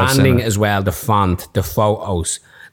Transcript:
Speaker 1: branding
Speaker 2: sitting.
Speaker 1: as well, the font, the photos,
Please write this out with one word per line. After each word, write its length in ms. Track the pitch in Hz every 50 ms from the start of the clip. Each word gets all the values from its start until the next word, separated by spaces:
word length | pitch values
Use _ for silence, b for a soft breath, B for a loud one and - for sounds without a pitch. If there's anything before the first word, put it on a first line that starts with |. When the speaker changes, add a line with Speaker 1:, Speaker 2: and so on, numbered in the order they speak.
| 123 131 135
Speaker 1:
branding 180 | 135 135 131 123
Speaker 2:
sitting. 60 | 120
Speaker 1:
as 160 | 113 113 104
well, 260 | 101 107 104 101 98 98
the 80 | 101
font, 560 | - - - - 107 101 98 92 87 - - - -
the 100 | 104 92
photos, 760 | - - - 107 107 107 104 82 101 95 85 - - - - B B B B B B